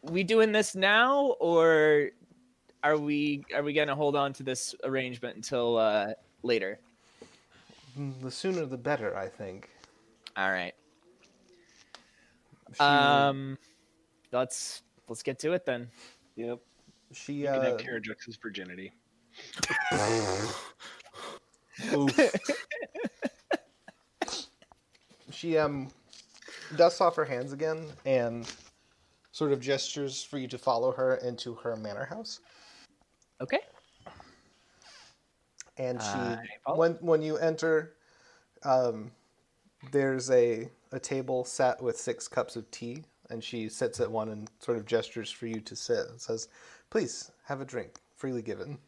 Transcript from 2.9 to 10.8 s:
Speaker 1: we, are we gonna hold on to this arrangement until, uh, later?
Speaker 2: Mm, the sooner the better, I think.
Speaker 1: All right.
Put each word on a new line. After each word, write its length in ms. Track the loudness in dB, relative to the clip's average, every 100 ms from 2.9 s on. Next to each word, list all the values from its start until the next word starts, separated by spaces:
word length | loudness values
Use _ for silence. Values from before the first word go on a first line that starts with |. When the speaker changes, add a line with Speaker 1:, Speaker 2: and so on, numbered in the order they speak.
| 2
Speaker 1:
we, 480 | 2 0 0 -2 -4
are 80 | -2
we 120 | 0
gonna 200 | 2 2
hold 220 | 2 2 2
on 160 | 0
to 80 | -2
this 320 | -6 -4 -6 -6
arrangement 540 | -4 -2 -4 -6 -10 -10
until, 400 | -4 0 2 4
uh, 360 | 4 4 0 -6 _ _
later? 360 | 0 0 0 -8 _ _ _ _ -20 _ _ -20 _ -20 -20 -10
Speaker 2:
Mm, 200 | -8 -8
the 80 | -10
sooner 340 | -6 -4 -2
the 140 | -4 -6
better, 360 | -2 -2 -2 -4
I 120 | -6
think. 400 | -8 -12 -12 -18 -20 -20 _ _ _ -16 -4
Speaker 1:
All 120 | -2
right. 220 | 0 -4 -8